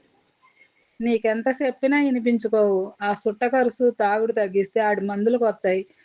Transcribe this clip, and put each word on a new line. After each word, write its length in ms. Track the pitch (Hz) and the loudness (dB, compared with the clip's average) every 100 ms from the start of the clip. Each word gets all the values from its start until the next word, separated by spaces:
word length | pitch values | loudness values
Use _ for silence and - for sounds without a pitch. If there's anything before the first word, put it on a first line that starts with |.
| _ _ _ _ _ _ _ _ _ - | _ _ _ _ _ _ _ _ _ -6
"నీకెంత 420 | 233 226 226 220 247 254 | -2 0 0 0 -2 -2
చెప్పినా 380 | 269 254 269 285 | -2 0 0 2
వినిపించుకోవు, 920 | 285 247 233 233 214 214 208 190 196 - | 2 0 0 0 2 2 2 2 -2 -4
ఆ 120 | 202 | -4
సుట్ట 320 | 202 220 208 247 | -2 -4 -2 0
కరుసు, 440 | 262 247 - 240 | 2 0 2 0
తాగుడు 420 | 226 208 214 226 | 2 0 0 0
తగ్గిస్తే 480 | 220 202 196 190 226 | 0 0 0 -2 0
ఆడి 220 | 214 202 | 0 0
మందులు 360 | 196 202 220 240 | -4 -2 0 2
కొత్తాయి, 480 | 226 196 196 185 190 _ | 0 0 -2 -2 -4 _